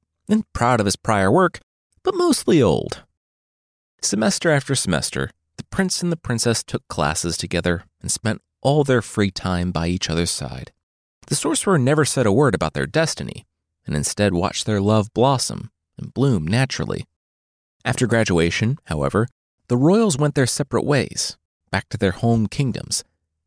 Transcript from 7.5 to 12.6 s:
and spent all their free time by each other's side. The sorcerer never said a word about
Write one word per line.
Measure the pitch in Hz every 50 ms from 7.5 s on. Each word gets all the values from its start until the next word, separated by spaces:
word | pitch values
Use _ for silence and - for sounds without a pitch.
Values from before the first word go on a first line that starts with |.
| - 85 82 90 85 82 - _ _ _
and | - -
spent | - - - 107 104 - _ _ _ _
all | - 135 143 156 139
their | 139 127 117
free | - - - 110 101 95
time | - - - 92 90 87 90 90
by | 87 80 82
each | 87 90 92 - -
other's | 80 82 85 -
side. | - - 71 64 62 64 - - _ _ _ _ _ _ _ _ _ _ - -
The | 147
sorcerer | - - 311 311 - - 208 185 143
never | 120 131 151 156 135
said | - - 143 117
a | 104
word | 98 127 151 127 92
about | -